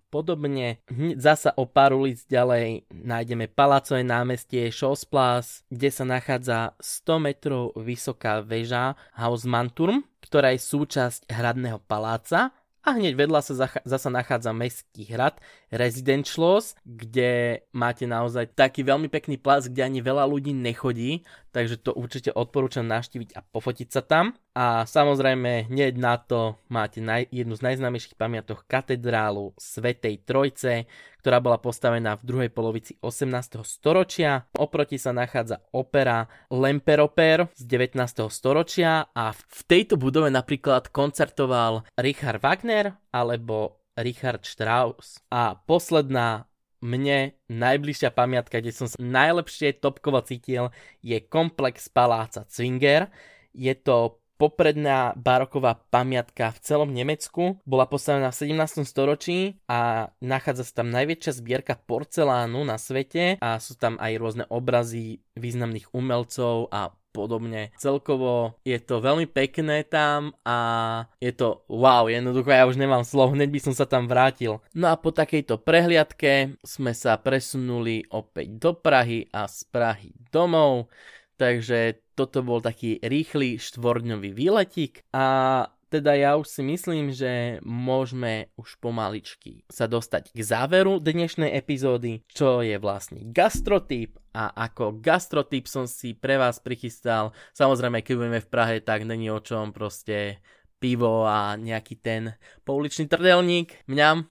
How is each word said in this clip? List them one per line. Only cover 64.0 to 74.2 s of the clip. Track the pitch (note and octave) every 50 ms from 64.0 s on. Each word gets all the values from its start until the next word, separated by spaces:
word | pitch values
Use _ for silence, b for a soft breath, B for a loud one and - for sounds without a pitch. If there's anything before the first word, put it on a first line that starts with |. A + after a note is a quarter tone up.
| - A2+ A2+ A2
rôzne | A#2 A2+ G#2+ A#2 - -
obrazy | - A#2+ B2+ B2+ B2 A#2+ A#2+ A#2 A2+ A#2 A2+ A2 A2+ - _ _ - A2+
významných | A#2 A#2+ A#2 B2 A#2+ A#2 A2+ G#2+ - - -
umelcov | B2+ B2+ C3 B2 A#2+ A#2+ - - - B2+ A#2+ A#2 A#2 A#2 -
a | - G#2 G2 - - _ _ _ -
podobne. | - G2+ A2 A#2 A2+ A#2 A#2 A2+ A2 G#2+ G#2 _ -
Celkovo | - C#3 C#3 C#3+ - - C#3 C3 C3 B2+ A#2+ A#2+ A#2 A2+ A#2 _ -
je | C3 B2 A#2
to | - - C3 A2+
veľmi | A2 C3 D3 E3 E3 -
pekné | - C3+ C#3 C#3 - - D#3+ D#3 D3 D3+ D3+
tam | - - D#3 D3+ D3 D3 D3 D3 D3 - _
a | - A2+ A#2+ A#2+ A#2 A#2 A#2 A#2 A2+ A2+ A2+ A2+ A2+ - _ -
je | B2 B2
to | B2 - B2+ A2+ G2 - _ -
wow, | A2 A2+ B2 C3 B2+ A#2+ A#2 A2+
jednoducho | A#2 A#2+ B2 B2+ B2+ C3 B2 C3+
ja | C#3 C3 C3
už | B2+ B2+
nemám | C3 C#3 C#3 C3+ B2 A#2+
slov, | - - C#3 C3 B2+ C#3+ C#3
hneď | C#3+ C#3+ D3
by | C#3
som | - C#3+ C3 -
sa | C#3
tam | - C#3 B2+ A#2+ A#2+
vrátil. | B2 B2